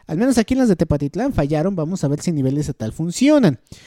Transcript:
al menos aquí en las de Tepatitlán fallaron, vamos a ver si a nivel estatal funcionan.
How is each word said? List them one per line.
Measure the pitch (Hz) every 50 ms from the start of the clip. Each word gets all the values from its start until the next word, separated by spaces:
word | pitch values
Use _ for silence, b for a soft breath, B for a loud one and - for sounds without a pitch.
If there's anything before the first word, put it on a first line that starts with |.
| b
al | - 147
menos | 170 233 277 254 240
aquí | 214 - 254
en | 262
las | 262 226
de | 180
Tepatitlán | - 170 - 151 139 147 139 - 170 131 285 -
fallaron, | - 147 143 156 151 160 196 202
vamos | 170 151 160 190 180 -
a |
ver | 135 147 143
si | - 180
a | 165
nivel | 147 131 131 139
estatal | 151 143 147 139 - 110 110
funcionan. | - - 160 175 170 - 247 294 302 294 240 160 127 - _ b b b b